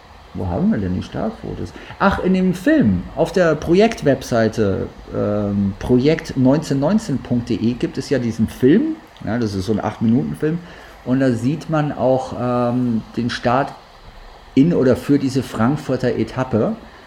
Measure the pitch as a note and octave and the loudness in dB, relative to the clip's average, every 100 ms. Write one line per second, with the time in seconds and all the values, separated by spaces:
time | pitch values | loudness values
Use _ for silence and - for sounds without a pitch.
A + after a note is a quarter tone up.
0 | - - - F#2 F#2+ F2+ G3 E3 F#2+ F#2 | -20 -20 -14 -8 -4 -2 0 0 -2 -4
1 | - - G#3+ A3 G#2 G2+ G2 - - - | -6 -6 -6 -6 -10 -10 -10 -12 -18 -2
2 | G3 - F#3 F#3 F#3 F3 - D#4 G#3 F#3 | 0 2 0 2 2 0 2 4 4 2
3 | - - D#3+ - E3+ D3+ - F3 A3 A3+ | -2 -2 0 2 2 2 2 4 4 2
4 | D3 C3 - A#2+ A2 G#2+ G2+ F#2 - - | 0 0 0 0 2 2 0 0 -4 -10
5 | - G2+ G#2+ G#2 G2+ G2+ G2+ G2 - B2+ | -10 -4 -2 0 0 0 0 -2 2 4
6 | C#3 D#3+ - - B2+ C#3+ - D3 C#3+ G#3+ | 4 0 -2 0 2 2 0 0 0 0
7 | - B2+ - B2 A#2 G#2 A2+ B2 E3 C#3+ | 0 -4 -2 -4 -2 -2 0 -2 -4 -6
8 | C3+ C3+ A#2+ A2 G#2 - B2+ F#3 D#4 D#4 | -2 -2 -2 0 -2 2 4 4 2 -4
9 | - - - A#2 A2+ G2 F#2 G#2 G#2+ - | -12 -12 -6 -2 -2 -2 -2 -2 -2 -2
10 | A#2 A#2+ D3+ D3 D#3 E3+ - - - - | 2 2 0 -2 -2 -4 -8 -18 -20 -12
11 | - C3 C3+ A2+ A#2 D#3 - D#3 D3 - | -2 0 2 0 0 -2 -2 -2 -2 0
12 | B2 C3 - F#2+ B2 B2 A#2+ B2 B2 A2+ | 0 0 -2 -6 -2 0 0 0 0 -2
13 | - - A#2+ - A#2+ B2+ C#3+ - - - | -4 -4 -4 -2 0 0 0 -6 -20 -20
14 | - - - - - - D3+ F3 B2+ A#2+ | -20 -20 -20 -20 -2 2 4 4 4 2
15 | - C#3+ C#3 C3 A#2 - A2+ D3 D3+ B2+ | 4 2 2 -2 -2 0 0 0 -2 -2
16 | B2+ A#2 A2 - C3 G#2+ C#3+ A3+ - - | 0 0 -2 -4 -2 0 0 -2 -10 -20